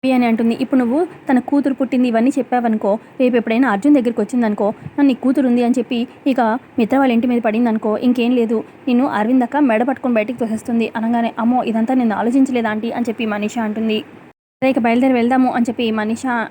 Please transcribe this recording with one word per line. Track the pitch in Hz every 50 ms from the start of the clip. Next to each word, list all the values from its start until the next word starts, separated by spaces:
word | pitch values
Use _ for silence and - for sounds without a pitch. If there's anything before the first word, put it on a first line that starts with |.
దేవి | - 262 262
అని | 247 247
అంటుంది, | 233 226 220 226 226 233 -
"ఇప్పుడు | 269 - - 262
నువ్వు | 247 226 240 302 359 320 - - -
తన | - 269 247
కూతురు | 240 - 285 285 269 285 262
పుట్టింది | - 269 233 - 247 247 247
ఇవన్నీ | 226 226 233 262
చెప్పావనుకో, | 285 285 240 - - 247 240 233 220 214 - 202 202 220 - - - -
రేపు | 262 247 240
ఎప్పుడైనా | 240 226 - 226 233 269 247
అర్జున్ | 202 196 196 285 294
దగ్గరికి | 277 220 240 226 233
వచ్చిందనుకో, | 214 214 - 247 233 214 208 - 214 202 220 - -
నన్ను | - - - 285
నీ | 277 247
కూతురు | - - 254 269 294 262
ఉంది | 254 240 240 240
అని | 233 254 254
చెప్పి | 233 - 254 233 240 - - - -
ఇక | 294 254 247 240 220 220 262 - - - -
మిత్ర | 233 - 254 269
వాళ్ళ | 277 262
ఇంటి | 233 226 233
మీద | 254 247 240
పడిందనుకో, | 226 226 208 226 247 233 220 220 - 214 214
ఇంకేం | 208 - 247 247 254 233 240
లేదు, | 254 247 226 220 233 220 - - - - - -
నిన్ను | 247 240 262
అరవింద్ | - - 202 214 220 262 262
అక్క | 254 233 -
మెడ | 285 302 254 220 220
పట్టుకొని | 247 262 262 - - 254 240
బయటికి | 220 214 214 247 240
తోసేస్తుంది" | 247 220 220 220 - - 240 233 226 220 -
అనంగానే, | 226 220 226 240 240 233 226 - -
"అమ్మో, | 220 233 254 247
ఇదంతా | - 233 220 226 226 233 262
నేను | 262 247 226 202
ఆలోచించలేదు | 190 202 233 240 277 269 - 254 240 226 214
ఆంటీ" | 214 214 214 233
అని | - 233 240 233
చెప్పి | 214 - 233
మనీషా | 220 208 208 208 208 - 247
అంటుంది. | 220 214 214 220 226 220 214 160 - - - - - - _ _ _ _ _ _
"సరే, | - 262
ఇక | 262 269
బయలుదేరి | 226 233 233 247 247 269
వెళ్దాము" | 254 240 233 240 262 262 254 247
అని | - - 233 254
చెప్పి | 226 - 247 226
మనీషా | 220 220 214 214 226 226 - 262 240 233 220 -